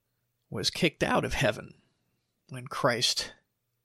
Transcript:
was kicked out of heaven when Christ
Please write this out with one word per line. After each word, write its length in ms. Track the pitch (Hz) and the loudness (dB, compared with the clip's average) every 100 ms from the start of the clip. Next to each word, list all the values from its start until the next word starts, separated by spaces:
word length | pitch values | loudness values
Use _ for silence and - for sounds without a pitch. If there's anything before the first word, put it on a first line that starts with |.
| _ _ _ _ - | _ _ _ _ -10
was 220 | 113 - | -4 -2
kicked 320 | - 170 - | 2 0 2
out 200 | - 240 | 2 2
of 120 | 120 - | 0 2
heaven 400 | 110 110 - - _ _ _ _ _ _ - | 0 0 -6 -20 _ _ _ _ _ _ -16
when 160 | 127 127 | -14 -10
Christ 680 | - 135 120 - - - - _ _ _ _ | 0 2 2 0 0 -4 -10 _ _ _ _